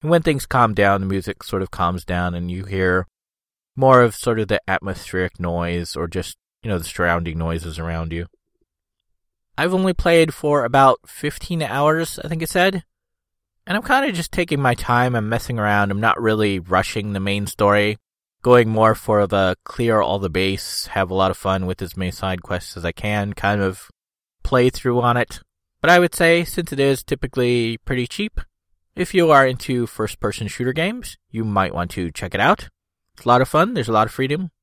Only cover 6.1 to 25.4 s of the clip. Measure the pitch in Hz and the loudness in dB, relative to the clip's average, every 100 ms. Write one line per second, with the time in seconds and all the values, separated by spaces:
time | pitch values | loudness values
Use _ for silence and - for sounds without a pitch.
6.1 | 95 - - _ _ 113 95 82 - 87 | -6 -8 -12 _ _ -6 -4 -6 -2 0
7.1 | 85 82 80 82 82 85 80 82 82 82 | 0 -2 -4 -4 -4 -6 -10 -8 -6 -6
8.1 | 82 85 _ _ _ _ _ _ _ _ | -8 -10 _ _ _ _ _ _ _ _
9.1 | _ _ _ _ - 156 185 190 175 - | _ _ _ _ -4 0 2 0 0 4
10.1 | 170 160 - 151 147 120 135 135 120 - | 6 4 2 0 2 2 6 6 6 -2
11.1 | - 147 - - 170 143 127 147 156 165 | -8 -8 -8 -8 -6 -4 0 0 0 -2
12.1 | - 156 160 160 190 185 190 - _ _ | -6 -8 -6 -4 0 0 0 -10 _ _
13.1 | _ _ _ _ _ - 196 - 269 277 | _ _ _ _ _ -8 -6 0 0 0
14.1 | 180 165 - 175 147 135 120 - 123 123 | -4 -4 -4 -2 0 0 0 0 2 2
15.1 | 120 107 113 - 120 104 101 101 98 113 | 0 -2 -4 -4 -4 0 2 0 0 0
16.1 | - 110 107 104 98 87 92 95 - 104 | 0 0 2 0 -2 0 0 0 -4 -6
17.1 | 101 98 101 101 - 101 104 104 104 _ | -4 -4 -4 -6 0 2 4 2 -2 _
18.1 | _ _ _ 123 123 113 110 110 110 - | _ _ _ 6 6 6 4 4 2 0
19.1 | 107 101 101 95 92 - - 117 110 71 | 2 2 2 0 -2 -8 -4 2 2 2
20.1 | 98 95 82 95 95 - - - - 92 | 0 -2 -2 -2 -2 -6 -10 -6 -4 -2
21.1 | 95 95 - 98 95 92 90 90 92 90 | 0 0 0 -2 -2 -2 -6 -8 -6 -8
22.1 | - 92 92 - 90 - - 85 - 107 | -6 -6 -6 -6 -8 -8 -8 -8 -6 -4
23.1 | 104 101 101 101 104 98 92 - _ _ | -4 -4 -2 -2 0 0 -4 -16 _ _
24.1 | _ _ _ - 131 123 - 127 123 120 | _ _ _ -2 4 2 2 -2 0 2
25.1 | 120 120 - | 0 -2 -8